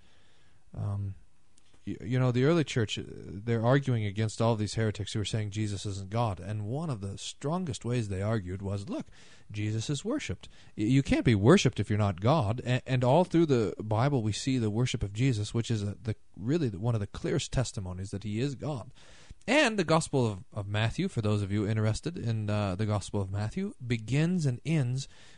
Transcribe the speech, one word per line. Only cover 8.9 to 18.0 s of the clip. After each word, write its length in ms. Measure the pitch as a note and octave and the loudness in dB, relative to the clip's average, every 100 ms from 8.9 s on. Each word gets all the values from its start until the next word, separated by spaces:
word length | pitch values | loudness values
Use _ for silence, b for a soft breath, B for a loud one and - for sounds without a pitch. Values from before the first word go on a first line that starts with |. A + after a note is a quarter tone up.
| C#4+ - B B B B | -6 -8 B B B B
Jesus 380 | G#2 G#2+ A2 B2+ | -4 -2 -2 -2
is 140 | C#3 G#3 | -4 -4
worshipped. 440 | C#4+ - F2+ - b b - | -4 -4 -8 -12 b b -2
Y-, 80 | G#2+ | 4
you 180 | C3+ | 4
can't 220 | - C#4+ E3 | 4 4 6
be 100 | G#2 | 6
worshipped 440 | G#2+ G3 B2 - | 8 8 6 0
if 100 | G2+ | -2
you're 100 | G#2 | 2
not 200 | G2+ E2+ | 2 2
God." 400 | A2 D#3+ G2+ A#2+ A#2+ | 2 2 2 -2 -2
A-, 160 | B2+ - | -2 0
and 140 | C3 | 2
all 200 | B2 D#3 F3+ | 4 4 4
through 200 | E3 D#3+ | 4 4
the 280 | B2 F#2+ - | 4 2 -2
Bible, 420 | G#2+ G#2+ C#3 C3+ | -2 2 2 2
we 80 | G#2+ | 0
see 240 | - C3+ C3 | -2 0 2
the 120 | A2 | 2
worship 320 | G#2+ B2+ A#2+ | 0 0 -2
of 100 | G2 | -4
Jesus, 400 | G#2 C3+ G#2+ G#2 | 0 2 2 0
which 160 | A#2 - | -2 0
is 140 | A2 | -2
a, 120 | G2+ - | -2 -4
the, 140 | G#2+ - - - | -6 -6 -10 -8
really 340 | A2 E3+ B2+ | -2 0 0
the, 100 | F#2 | 0
one 160 | A#2+ A2+ | 0 0
of 60 | |
the 60 | G2+ | -2
clearest 440 | - E3 E3+ - | -4 -2 -2 0
testimonies 560 | C3 A#2 A2 F2+ F#2 | -2 -2 -4 -8 -8